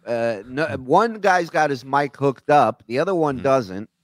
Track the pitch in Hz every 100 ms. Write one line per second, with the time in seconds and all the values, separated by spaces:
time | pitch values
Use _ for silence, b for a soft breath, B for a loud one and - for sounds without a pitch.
0 | - 117 117 107 113 131 156 139 127 165
1 | 233 220 196 180 165 165 151 135 135 139
2 | 143 - 139 123 - 147 113 - - 123
3 | 175 180 151 131 139 135 98 92 110 _